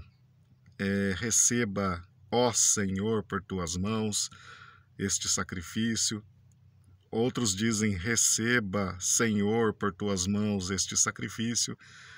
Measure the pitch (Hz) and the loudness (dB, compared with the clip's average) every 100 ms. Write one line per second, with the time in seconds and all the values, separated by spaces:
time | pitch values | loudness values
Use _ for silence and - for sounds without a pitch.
0 | - _ _ _ _ _ - - 98 98 | -6 _ _ _ _ _ -20 -4 0 2
1 | 98 90 117 - - 120 113 98 98 85 | 0 0 0 2 2 2 0 0 -2 -4
2 | - _ - 117 123 107 - - 98 95 | -8 _ -2 2 4 4 2 2 0 -2
3 | 107 110 - 98 - 95 85 90 101 110 | 0 -2 -2 -6 -4 -4 -2 -2 -2 0
4 | 107 98 - - - - - - _ - | 0 -2 -6 -10 -20 -20 -20 -20 _ -4
5 | 98 - 101 - 92 92 87 110 117 110 | -2 -2 -2 -2 -2 -6 -6 -2 0 0
6 | - 107 - _ - _ - _ - - | -2 -4 -8 _ -20 _ -20 _ -20 -20
7 | - 110 123 123 117 95 113 104 107 92 | -8 0 0 0 0 2 0 2 0 0
8 | 101 113 - - 113 123 101 101 92 92 | 0 2 2 2 4 2 2 -2 -2 -4
9 | - - 117 104 101 117 110 98 104 90 | -2 2 2 4 2 4 2 2 -2 -2
10 | 104 95 92 101 107 101 90 95 - - | -2 0 0 2 2 0 0 -2 -2 0
11 | 110 - 117 - 113 117 - 117 - - | 0 -2 -8 -4 -2 -2 -2 -6 -14 -20
12 | - | -20